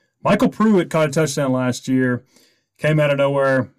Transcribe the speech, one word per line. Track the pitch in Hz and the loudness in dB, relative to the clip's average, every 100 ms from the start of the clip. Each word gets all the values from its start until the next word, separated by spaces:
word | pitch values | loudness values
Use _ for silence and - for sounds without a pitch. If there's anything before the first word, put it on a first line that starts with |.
| _ _ | _ _
Michael | - 202 262 | -2 0 0
Pruitt | - 214 202 151 | 0 2 2 0
caught | 160 156 | 0 0
a | |
touchdown | 143 156 147 139 | 0 -2 -2 -2
last | 127 127 123 - | -2 -2 -4 -2
year, | 131 127 123 - _ _ _ _ _ | -2 0 -2 -8 _ _ _ _ _
came | 151 156 | -2 0
out | 147 | 0
of | 139 | 0
nowhere, | 139 139 135 131 - | 0 0 0 0 -2